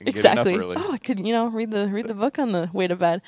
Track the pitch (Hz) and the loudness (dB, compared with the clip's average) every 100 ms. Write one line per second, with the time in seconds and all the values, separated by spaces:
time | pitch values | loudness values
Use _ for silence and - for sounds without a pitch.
0 | 107 104 - 120 117 95 90 90 381 277 | -6 4 6 6 2 0 -2 -4 -4 -4
1 | - 208 196 226 233 226 226 214 202 202 | -4 -4 0 0 0 -2 -4 -2 -2 -2
2 | 226 202 240 - 254 180 170 196 185 180 | -6 -2 -2 0 -2 0 -2 -2 -2 2
3 | 175 175 | 2 0